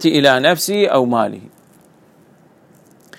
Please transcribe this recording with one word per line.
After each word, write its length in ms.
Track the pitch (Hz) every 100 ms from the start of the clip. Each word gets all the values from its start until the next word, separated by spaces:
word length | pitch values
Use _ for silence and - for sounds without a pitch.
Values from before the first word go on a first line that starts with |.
إلى 360 | 165 147 139 127
نفسه 460 | 143 175 - 208 196
أو 180 | 135
ماله، 360 | 123 117 104 101 92 _ _ _ _ _ _ _ _ _ _ _ _ _ _ _ _